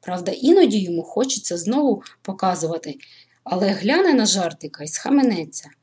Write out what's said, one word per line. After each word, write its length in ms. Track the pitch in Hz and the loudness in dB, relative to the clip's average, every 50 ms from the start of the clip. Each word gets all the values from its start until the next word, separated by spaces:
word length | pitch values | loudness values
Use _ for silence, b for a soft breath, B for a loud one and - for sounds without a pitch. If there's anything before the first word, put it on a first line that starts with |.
Правда, 320 | _ - 180 180 175 185 - | _ -8 -8 -6 -4 -6 -6
іноді 460 | - 254 269 359 403 349 240 208 214 | 0 4 6 8 8 8 6 4 0
йому 240 | 190 175 170 165 170 | -2 -2 -4 -4 -6
хочеться 540 | - - - 254 269 - - - - 180 | -4 -4 -4 -2 -2 -2 -6 -6 -6 -6
знову 460 | 170 170 208 240 277 302 269 214 202 B B B B _ | -4 -2 -2 0 2 2 2 0 0 B B B B _
показувати, 760 | - 190 - - 190 180 160 156 160 165 165 151 147 143 b b b b b b b b b b | -12 -8 -2 -2 -2 -2 0 -4 -4 -4 -6 -8 -12 -14 b b b b b b b b b b
але 240 | - 175 180 202 196 | -6 -2 0 0 0
гляне 460 | 202 190 185 208 285 349 392 359 294 | -2 -2 0 0 2 2 4 4 4
на 120 | 247 220 | 4 2
жартика 580 | 208 - 196 180 165 156 - - 147 - - 147 | 2 0 0 -2 -4 -6 -8 -14 -16 -14 -12 -12
й 40 | 156 | -10
схаменеться. 840 | - - - - 269 285 262 240 208 175 156 147 - - - - - _ | -10 -8 -2 0 2 2 2 2 0 -2 -6 -8 -10 -14 -14 -14 -20 _